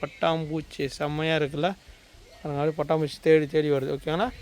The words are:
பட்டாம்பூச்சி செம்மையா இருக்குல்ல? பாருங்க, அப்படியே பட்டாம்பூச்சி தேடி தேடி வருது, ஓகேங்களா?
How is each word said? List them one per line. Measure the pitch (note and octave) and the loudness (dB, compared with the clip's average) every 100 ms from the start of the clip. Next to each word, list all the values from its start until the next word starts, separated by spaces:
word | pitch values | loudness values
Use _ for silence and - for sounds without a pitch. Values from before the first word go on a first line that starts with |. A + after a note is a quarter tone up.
பட்டாம்பூச்சி | D3 - E3+ E3 D#3 D#3+ D3 - C#3+ | -4 0 0 0 -2 -6 -8 -6 -6
செம்மையா | - D3+ D3+ D#3+ D#3+ | -4 -4 -2 0 0
இருக்குல்ல? | D3 D3 E3+ G3 - - - - - - | 0 0 -2 -2 -14 -20 -20 -20 -20 -14
பாருங்க, | D#3 C#3+ | -8 -2
அப்படியே | D3+ D#3 | -2 -2
பட்டாம்பூச்சி | D3 D#3+ D3+ - | 0 0 0 -2
தேடி | E3 D#3 D3 | 6 6 6
தேடி | D#3 D3+ | 0 2
வருது, | C#3 C3+ C#3 | 2 0 -4
ஓகேங்களா? | - E3 B3 - | -2 -2 -2 -4